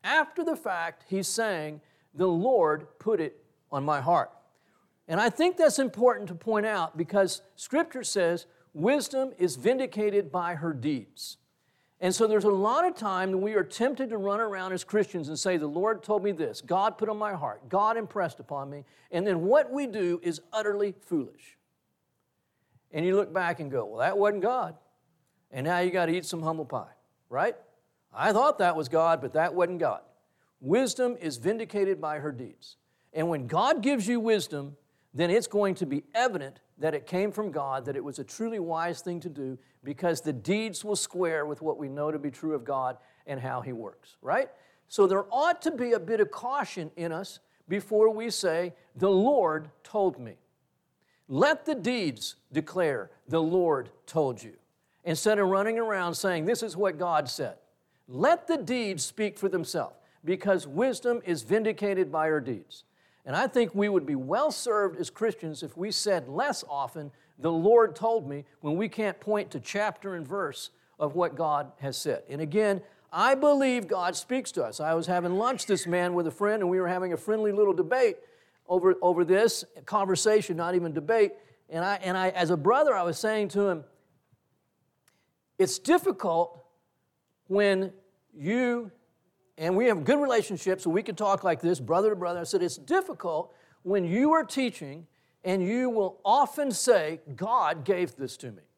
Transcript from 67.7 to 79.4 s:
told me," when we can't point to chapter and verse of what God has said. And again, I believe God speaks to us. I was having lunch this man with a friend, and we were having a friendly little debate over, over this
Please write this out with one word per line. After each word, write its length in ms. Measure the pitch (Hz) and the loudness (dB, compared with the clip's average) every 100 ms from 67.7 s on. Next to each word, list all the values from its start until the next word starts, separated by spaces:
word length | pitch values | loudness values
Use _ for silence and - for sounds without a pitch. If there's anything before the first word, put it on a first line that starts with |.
| 233 220 151 | 8 6 2
told 320 | 226 226 139 | -2 -2 -4
me," 180 | 143 139 _ | -12 -12 _
when 160 | 147 160 | -6 -2
we 100 | 214 | -4
can't 320 | - 208 190 | -2 -4 -4
point 300 | - 208 - | -2 -2 -2
to 100 | 147 | -10
chapter 540 | - 202 214 - 196 | -8 -4 -4 -4 -10
and 140 | 180 139 | -10 -8
verse 420 | 196 190 208 - _ _ _ | -6 -6 -8 -16 _ _ _
of 160 | 151 156 | -4 0
what 180 | 170 | -2
God 380 | 139 160 147 135 - | 0 0 0 -2 -8
has 200 | 139 123 | -8 -6
said. 260 | 156 120 - | -4 -4 -6
And 100 | 143 | -8
again, 440 | 156 185 214 196 - _ _ | -2 0 2 0 -4 _ _
I 220 | 165 226 | 0 4
believe 540 | 269 294 285 269 247 185 | 4 4 4 4 2 -2
God 280 | 196 175 175 | -2 -2 -4
speaks 360 | - 254 196 | -4 -4 -4
to 120 | - | -4
us. 160 | 120 - | -4 -4
I 140 | 156 | 0
was 140 | 165 165 | 0 0
having 320 | 180 175 185 | 0 0 0
lunch 260 | 233 254 - | 0 -2 0
this 220 | 190 175 | -2 0
man 260 | 180 180 | 0 2
with 140 | 175 165 | 0 -2
a 40 | |
friend, 300 | - 202 214 | -2 0 0
and 80 | 180 | 0
we 100 | 185 | 0
were 80 | 180 | 0
having 260 | 185 180 | -2 -2
a 40 | 165 | -4
friendly 340 | - 220 214 | -2 0 0
little 220 | 202 202 | 4 4
debate 460 | 175 165 254 240 - - _ _ _ - | 4 2 4 2 2 -14 _ _ _ -2
over, 260 | 180 180 185 | 4 4 4
over 240 | 180 175 170 | 4 4 4
this 400 | 185 | 6